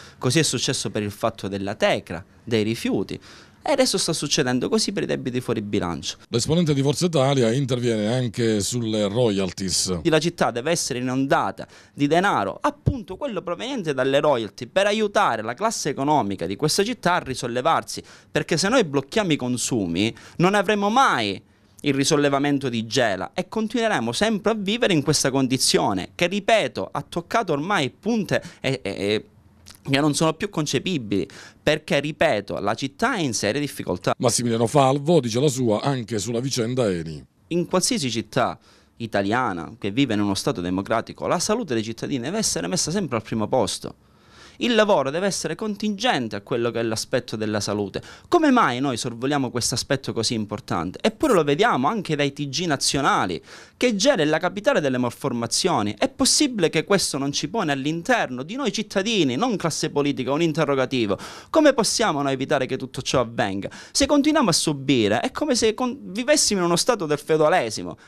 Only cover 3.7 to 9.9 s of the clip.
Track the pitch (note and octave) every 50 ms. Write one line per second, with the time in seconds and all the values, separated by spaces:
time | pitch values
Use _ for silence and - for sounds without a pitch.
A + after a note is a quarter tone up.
3.7 | D4+ C4+ C4 B3+ - F#3+ - - E3 - - C#3+ - - D3 B2+ B2 B2+ - G3+
4.7 | - A3 G#3+ - G3 E3 D3 C3 C#3+ C#3 B2+ B2+ A#2+ B2+ B2 - A#2+ A2+ G#2 G2+
5.7 | G#2+ G2+ F#2 F2 E2+ C2+ - - - - - - - A#2 - - D3+ F3 F3 D3
6.7 | D3+ C3+ C3+ C#3+ C#3+ - D#3+ F#3 D#3+ D3+ C3 C3+ C#3+ C3+ A#2+ A2 A2+ C#3 C#3+ A#2
7.7 | C3 A#2+ A#2+ A#2+ A2+ G#2+ G#2 G#2 A#2+ C3 B2+ A#2+ F#2+ B2 A#2+ A2+ A2 G#2 F#2+ -
8.7 | A#2 B2 A#2 A2 A2 G#2+ G#2 G2 G2 A#2+ B2+ A2+ G2+ F#2+ G2 F#2 - - G2 F#2
9.7 | D#2 - - F#2